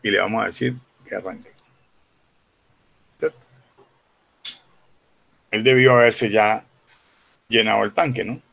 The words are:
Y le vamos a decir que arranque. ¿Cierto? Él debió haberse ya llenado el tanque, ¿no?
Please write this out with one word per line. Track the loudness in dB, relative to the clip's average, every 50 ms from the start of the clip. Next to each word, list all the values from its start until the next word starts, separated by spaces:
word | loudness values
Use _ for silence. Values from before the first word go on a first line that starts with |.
Y | -4 -2
le | -2 -2
vamos | -2 -2 -4 -4
a | -6
decir | -6 -6 -4 -4 -6 -6 -8 _ _ _ _ _
que | -12 -12
arranque. | -12 -12 -12 -16 -16 -20 -20 _ -20 _ _ _ _ _ _ _ _ _ _ _ _ _ _ _ _ _ _ _ _ _ _ _ _ _ _ _ _ _ _ _ _
¿Cierto? | -8 -8 -8 _ _ _ _ _ _ _ _ _ _ _ _ _ _ _ _ _ _ _ _ _ _ -12 -12 -12 _ _ _ _ _ _ _ _ _ _ _ _ _ _ _ _ _ _
Él | -8 0
debió | 2 4 4 6 6 6
haberse | 6 6 4 4 4 0 -2 0
ya | 0 0 0 0 -2 -4 -8 _ _ _ _ _ _ _ _ _ _ _ _ _ _ _ _ _
llenado | -2 0 0 0 0 -2 -2
el | -4
tanque, | -2 -2 -2 -2 -4 -6 -8
¿no? | -8 -10 -14 _ _